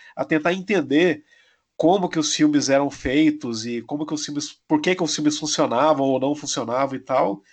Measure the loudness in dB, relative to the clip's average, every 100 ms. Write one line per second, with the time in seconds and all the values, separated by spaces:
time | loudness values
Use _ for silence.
0 | -16 -8 -2 0 0 -2 0 -2 2 4
1 | 4 0 _ _ _ _ _ 0 2 2
2 | 0 -2 -2 2 2 2 2 2 0 -4
3 | -2 2 2 2 -6 -6 -6 -8 -6 -8
4 | -6 -8 -6 -8 -10 -12 -2 0 2 0
5 | -2 0 -2 -2 -4 0 0 2 2 2
6 | 2 0 -2 -4 -6 -6 -4 -2 -2 -6
7 | -2 0 0 -4 _